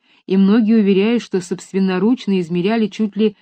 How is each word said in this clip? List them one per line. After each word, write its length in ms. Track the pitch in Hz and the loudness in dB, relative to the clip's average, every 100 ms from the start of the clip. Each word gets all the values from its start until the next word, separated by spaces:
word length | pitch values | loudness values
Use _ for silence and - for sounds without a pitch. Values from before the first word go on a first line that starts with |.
| _ _ - | _ _ -2
и 100 | 190 | 2
многие 380 | 196 233 214 226 | 4 4 4 2
уверяют, 480 | 196 190 214 240 | 4 2 2 -2
что 180 | - 185 | -2 -6
собственноручно 1000 | 180 180 - 190 190 180 214 262 - 190 | -4 -10 -6 -2 -2 0 0 0 -2 -2
измеряли 460 | 165 175 190 233 208 | -2 -2 -2 -2 -4
чуть 280 | - 220 202 | -4 -6 0
ли 200 | 214 - | -2 -2